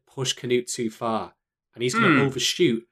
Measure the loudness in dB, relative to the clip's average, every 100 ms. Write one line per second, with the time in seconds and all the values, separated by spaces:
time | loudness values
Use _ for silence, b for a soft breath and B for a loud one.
0 | _ -8 -6 -4 0 0 0 -4 -6 -4
1 | -4 -4 -6 _ _ _ _ -6 -2 2
2 | 4 4 2 0 -4 2 2 0 -6